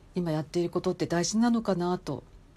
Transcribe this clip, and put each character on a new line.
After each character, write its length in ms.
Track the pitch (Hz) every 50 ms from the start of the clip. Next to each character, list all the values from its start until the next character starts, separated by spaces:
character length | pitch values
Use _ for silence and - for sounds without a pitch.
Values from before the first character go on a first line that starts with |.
| - - -
今 160 | 185 175 165
や 100 | 151 156
っ 40 | 151
て 160 | - - 175
い 40 | 175
る 60 | 170
こ 100 | - 180
と 120 | - 185
っ 20 | 180
て 120 | - 160
大 180 | 127 170 170 175
事 140 | - - 220
な 120 | 233 240
の 100 | 233 226
か 140 | 226 208 190
な 240 | 175 175 180 180 175
と 240 | - - 139 - - - - - - - -